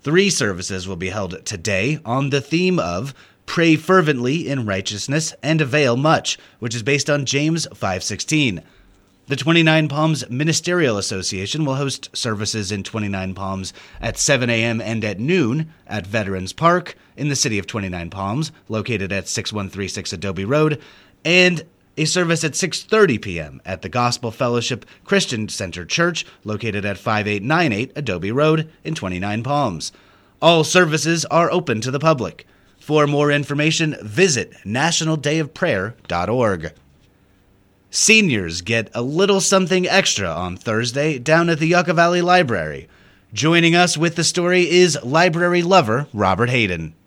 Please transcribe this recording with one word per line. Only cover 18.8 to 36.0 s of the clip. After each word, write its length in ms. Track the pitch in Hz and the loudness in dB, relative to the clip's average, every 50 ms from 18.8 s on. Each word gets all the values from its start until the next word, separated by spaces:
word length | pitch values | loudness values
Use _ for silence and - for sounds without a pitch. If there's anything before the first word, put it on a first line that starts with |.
| 101 - 117 98 98 90 | -2 -2 -2 -2 -2 -2
at 160 | 98 98 95 | -4 -4 -4
six 240 | - - 120 98 - | -4 -6 -6 -6 -6
one 180 | 110 104 101 92 | -6 -6 -6 -6
three 200 | - 98 101 90 | -6 -6 -6 -6
six 240 | - 104 90 - - | -6 -8 -8 -8 -8
Adobe 320 | 87 82 98 95 90 98 | -6 -6 -6 -4 -4 -2
Road, 360 | 101 135 151 156 156 147 127 - - - - - _ _ _ _ | 0 2 2 2 2 0 -2 -8 -18 -20 -20 -20 _ _ _ _
and 400 | 156 175 180 180 180 175 151 156 - _ _ _ _ _ | 2 4 6 6 4 2 0 -6 -12 _ _ _ _ _
a 80 | - 156 | -4 -2
service 400 | 156 - 180 175 165 165 160 160 | 0 2 0 2 2 0 0 0
at 100 | 156 131 | -4 -2
six 260 | - - 165 - - | -2 -4 -4 -4 -8
thirty 360 | - - - 220 208 175 120 | -4 0 4 4 4 4 4
P 240 | 101 - 101 87 82 | 0 -2 -6 -6 -6
M 200 | 78 73 67 65 _ | -8 -10 -12 -16 _
at 160 | - 95 90 | -10 -10 -8
the 80 | - 95 | -8 -4
Gospel 420 | - 120 123 123 120 - - 117 | -2 0 0 0 0 -2 -6 -8
Fellowship 540 | 107 - 135 120 120 120 117 - 127 107 - _ - _ _ | -4 -2 0 0 0 0 -2 -2 -6 -6 -8 _ -20 _ _
Christian 460 | - 196 196 - - - 107 107 104 | 0 2 2 2 0 -4 -4 -4 -6
Center 340 | - - 101 87 85 87 87 | -6 -6 -8 -8 -8 -10 -8
Church, 420 | 80 - - 170 175 165 - - - - _ _ | -6 -2 0 0 0 0 -4 -8 -10 -14 _ _
located 400 | 101 107 101 - 113 98 104 98 | -8 -6 -4 -4 -4 -4 -2 -4
at 120 | 104 101 | -4 -6
five 300 | - - - 110 107 104 | -4 -2 -2 0 0 0
eight 160 | 104 104 104 98 | -2 -2 -2 -2
nine 300 | 127 156 170 180 147 107 | 0 0 2 2 0 0
eight 180 | 98 123 131 _ | -2 -4 -6 _
Adobe 380 | 151 147 113 92 90 85 98 | -8 -6 -4 -4 -4 -4 -4
Road 400 | 113 135 147 156 160 160 156 160 _ _ _ | 0 2 2 2 2 2 0 -6 _ _ _
in 100 | 156 160 | -8 -8
Twenty-nine 480 | 156 - 92 92 90 92 101 104 113 117 | -6 -6 -6 -6 -4 -4 -4 -4 -4 -2
Palms. 480 | 127 143 147 143 117 90 78 - - _ - _ _ _ _ _ _ _ _ | -2 -2 0 0 -2 -4 -6 -8 -12 _ -16 _ _ _ _ _ _ _ _
All 220 | - 160 170 165 156 | 4 6 6 6 4
services 600 | 160 - 185 180 165 151 156 - 160 170 165 - | 4 4 4 4 4 2 0 0 0 0 -2 -2
are 260 | - 131 165 170 151 | 0 2 2 2 4
open 300 | - 180 180 - 117 107 | 2 -2 0 0 -2 -2
to 100 | 110 131 | -2 -4
the 80 | 127 143 | -4 0
public. 480 | 135 160 160 131 107 85 - - - _ _ _ _ _ _ _ | 2 2 2 2 0 -6 -6 -12 -20 _ _ _ _ _ _ _
For 260 | - - 151 151 147 | -4 0 4 4 4
more 260 | 143 147 143 147 147 | 4 4 2 4 4
information, 680 | 143 143 139 - 147 143 151 156 156 - 165 156 135 - | 2 0 0 -2 -2 0 2 2 2 2 0 -2 -2 -4
visit 520 | 90 107 104 123 190 190 139 120 92 - - - - | -10 -6 2 4 4 4 4 0 -4 -6 -10 -14 -8
national 540 | 95 107 127 147 170 160 - 165 156 160 | -4 -2 0 0 0 0 0 0 0 -2
day 220 | 156 - 147 151 160 | 0 0 -2 -2 -2
of 140 | 156 135 - | -2 -4 -4
prayer 400 | - 190 175 123 98 90 107 120 _ | -4 -2 0 0 0 -2 -4 -8 _